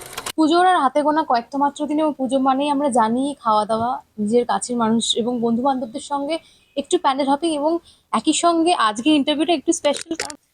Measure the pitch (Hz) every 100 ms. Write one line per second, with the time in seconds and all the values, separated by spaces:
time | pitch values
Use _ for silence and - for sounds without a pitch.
0 | - - - - 311 339 370 359 269 294
1 | 294 302 311 247 233 277 285 285 294 302
2 | 311 294 262 269 262 262 294 277 294 233
3 | 220 240 285 277 233 214 208 220 233 262
4 | - - 208 240 240 196 - 240 220 226
5 | - 240 226 247 233 233 269 262 247 269
6 | - 285 285 330 _ _ _ - - 349
7 | 285 269 269 277 339 302 294 330 - _
8 | _ - - 294 349 339 330 - 220 214
9 | 247 302 277 294 330 330 - - 294 277
10 | - 330 - - _